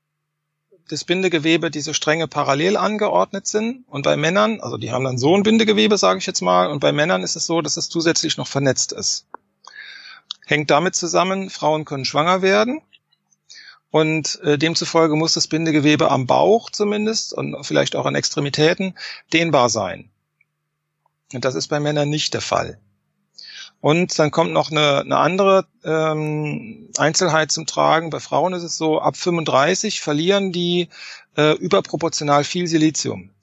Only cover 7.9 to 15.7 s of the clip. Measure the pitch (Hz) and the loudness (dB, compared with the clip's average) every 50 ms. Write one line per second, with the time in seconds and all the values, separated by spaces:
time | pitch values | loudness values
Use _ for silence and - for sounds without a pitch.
7.9 | - 170 156 170 156 - - 156 - - 135 - - 139 139 135 127 - - - | -4 -2 0 0 0 0 -2 -4 -4 -4 -6 -6 -4 0 0 0 0 0 -2 -6
8.9 | - - 101 - - - _ _ - - _ _ _ _ _ - - - - - | -6 -6 -4 -4 -4 -6 _ _ -20 -20 _ _ _ _ _ -20 -20 -20 -20 -20
9.9 | - - - - - - _ - - _ _ - 151 147 151 - 156 143 170 185 | -20 -20 -20 -20 -20 -20 _ -18 -18 _ _ -2 -2 -2 2 2 2 2 2 0
10.9 | - - 180 165 175 175 175 185 190 196 190 190 - - - 151 156 156 156 - | -2 -4 -4 -2 0 0 0 0 -2 -4 -6 -8 -8 -4 -2 0 0 0 -2 -6
11.9 | 151 135 127 - - 143 151 175 185 190 185 190 196 208 220 240 269 311 _ _ | -8 -6 -6 -4 -2 0 2 2 2 2 2 2 4 2 2 0 -2 -8 _ _
12.9 | _ _ _ _ _ _ _ _ _ _ _ - - - - - - _ _ _ | _ _ _ _ _ _ _ _ _ _ _ -20 -20 -20 -20 -20 -20 _ _ _
13.9 | - 156 156 156 156 160 147 - - - - 147 147 143 156 165 170 - 175 - | 0 2 2 2 0 -2 -2 -4 -8 -4 0 0 2 2 2 0 0 -2 -4 0
14.9 | - 170 160 160 151 156 160 160 - 170 - - - 156 165 160 | 2 4 4 4 4 2 0 0 0 -2 -2 -2 -2 -2 0 2